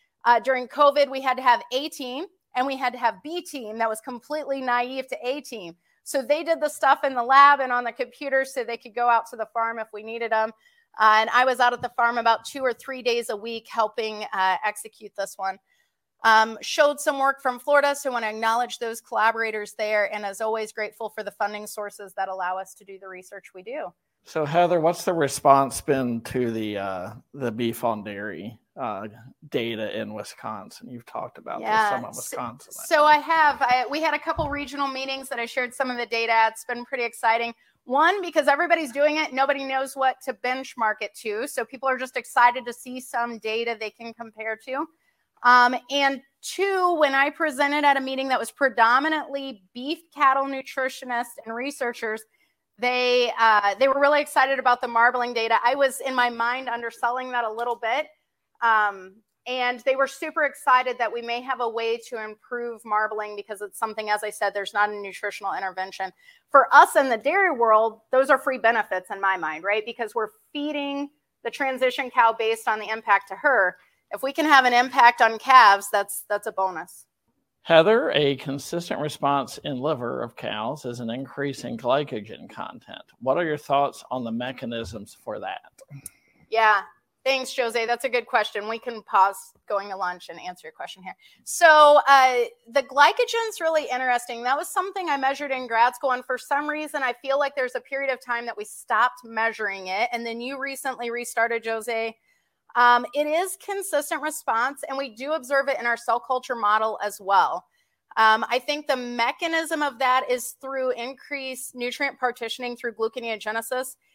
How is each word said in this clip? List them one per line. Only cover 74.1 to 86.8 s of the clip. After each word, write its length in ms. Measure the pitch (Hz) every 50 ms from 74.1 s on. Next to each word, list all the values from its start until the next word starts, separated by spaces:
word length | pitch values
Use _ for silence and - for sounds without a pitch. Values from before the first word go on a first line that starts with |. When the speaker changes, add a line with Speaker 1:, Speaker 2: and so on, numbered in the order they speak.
Speaker 1:
If 120 | - -
we 120 | 262 269 -
can 100 | 339 302
have 220 | 311 285 262 254
an 80 | 247 240
impact 480 | 240 254 254 254 277 233 240 240 -
on 160 | 233 220 226 214
calves, 500 | - 262 262 254 226 202 202 202 196 -
that's, 340 | - 202 196 - - - - -
that's 180 | 202 202 -
a 60 | 220
bonus. 540 | 202 190 190 185 180 160 175 - - - - _ _ _ _ _ _ _ _ _ _ _
Speaker 2:
Heather, 480 | _ - 165 160 165 208 226 240 311 -
a 240 | - 147 147 143 139
consistent 640 | 131 - 139 139 139 - - - 170 170 - - -
response 560 | 147 147 - - 143 139 143 139 127 120 - - -
in 160 | 151 135 123
liver 420 | 131 156 151 120 123 120 131 123
of 140 | 117 113 -
cows 480 | - 123 110 107 107 110 127 151 143 -
is 160 | 123 120 120
an 80 | 120 113
increase 560 | 117 131 135 - - 143 139 143 135 - -
in 140 | 127 120 110
glycogen 720 | - 120 135 147 147 - 127 107 104 110 80 - 87 -
content. 520 | - - - - - 113 - - - - - _ _ _
What 180 | 117 131 - 170
are 60 | 175
your 140 | 156 151 143
thoughts 460 | - - 139 139 143 127 - - - -
on 140 | 123 127 117
the 80 | 113
mechanisms 840 | 113 117 123 131 127 - 131 117 117 113 113 90 117 101 104 - -
for 240 | _ _ 110 107 104
that? 320 | 95 95 92 - - - _ _ - _ 139 - - - - _ _ _ _ _ _ _
Speaker 1:
Yeah, 320 | 220 226 220 214 208 196